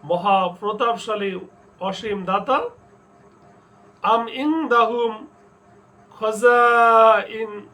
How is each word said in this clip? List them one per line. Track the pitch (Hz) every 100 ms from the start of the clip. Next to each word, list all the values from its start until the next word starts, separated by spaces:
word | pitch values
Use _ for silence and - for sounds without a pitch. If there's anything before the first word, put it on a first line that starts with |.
মহা | 147 175 202 196 185 175
প্রতাপশালী, | 208 208 233 233 - 214 196 185 - _ _ _
অসীম | 185 - 226 202 185
দাতা? | 196 202 262 480 _ _ _ _ _ _ _ _ _ _ _ _ _
আম | 185 240 233
ইনদাহুম | 262 294 320 285 240 233 240 233 220 - _ _ _ _ _ _ _ _ -
খাযাইন | 214 214 240 240 240 233 233 226 226 208 - 220 220 208 -